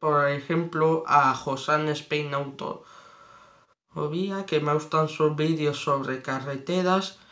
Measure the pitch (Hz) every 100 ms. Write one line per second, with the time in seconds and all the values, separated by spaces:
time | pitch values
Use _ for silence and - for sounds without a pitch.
0 | 156 147 143 143 139 170 170 160 160 160
1 | - 143 135 123 - 135 - 151 151 147
2 | - 151 147 139 139 - - - - -
3 | - - - - - _ _ _ _ 156
4 | 151 165 196 196 - 151 147 151 - 156
5 | 156 - 156 151 156 160 147 - - 139
6 | 127 131 - 131 135 135 - 180 180 185
7 | 190 - -